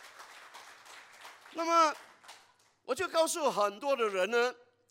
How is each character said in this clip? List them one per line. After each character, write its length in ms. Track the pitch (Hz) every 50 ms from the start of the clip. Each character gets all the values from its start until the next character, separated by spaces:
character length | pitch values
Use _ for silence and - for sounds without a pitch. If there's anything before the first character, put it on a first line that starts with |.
| - - - - - - - - - - - - - - - - - - - - - - - - - - - - - -
那 120 | - 320 330
么， 300 | 330 339 330 320 302 - - - - - _ - - - - _ _ _ _ _ _ _ _ _
我 100 | - 254
就 120 | - 370
告 200 | 339 330 330 320
诉 240 | 320 - 349 294 240
很 280 | 175 202 208 202 202 220
多 160 | 285 277 277
的 140 | 240 226 208
人 220 | 196 185 185 208
呢， 240 | 240 233 240 247 247 - - _ _ _ _ _